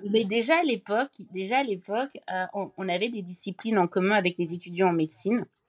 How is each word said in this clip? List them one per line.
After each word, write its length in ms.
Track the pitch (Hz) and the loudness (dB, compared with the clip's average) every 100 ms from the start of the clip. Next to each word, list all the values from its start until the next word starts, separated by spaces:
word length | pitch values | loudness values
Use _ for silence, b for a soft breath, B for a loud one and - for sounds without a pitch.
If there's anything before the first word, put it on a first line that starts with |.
| 202 | 0
mais 140 | 220 | 2
déjà 360 | 208 226 226 330 | 2 2 4 4
à 40 | |
l'époque, 480 | 320 220 - 208 277 - - | 4 0 0 0 0 -6 -10
déjà 280 | 185 190 254 | -6 0 0
à 40 | |
l'époque, 540 | 269 190 - 214 277 - - | 0 -4 -2 -2 -2 -8 -6
euh, 140 | 185 185 | -4 -4
on, 180 | 202 190 - | -4 -6 -6
on 100 | 190 | -2
avait 200 | 180 233 | 0 -2
des 120 | 233 | -4
disciplines 540 | 180 180 202 180 226 214 | -8 -8 -8 -6 0 2
en 100 | 175 | 4
commun 280 | 190 185 208 | 2 4 4
avec 220 | 180 175 | 2 0
les 160 | 170 | -2
étudiants 360 | 175 175 175 185 | -6 -6 0 2
en 40 | |
médecine. 520 | 170 156 - 190 240 - _ | 2 0 -2 -2 -2 -4 _